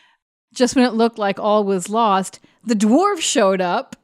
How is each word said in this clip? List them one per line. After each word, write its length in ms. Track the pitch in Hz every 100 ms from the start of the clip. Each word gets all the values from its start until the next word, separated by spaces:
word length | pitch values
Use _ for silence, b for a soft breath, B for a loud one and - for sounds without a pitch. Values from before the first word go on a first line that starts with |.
| b b _ _ _
Just 220 | - 240
when 100 | 277
it 100 | 247
looked 220 | 220 226 226
like 220 | 202 196
all 240 | 214 214
was 260 | 202 190 170
lost, 520 | 214 226 190 185 - b b
the 100 | 220
dwarves 460 | 220 214 269 403 381
showed 400 | - 294 196 190
up 340 | 180 202 - -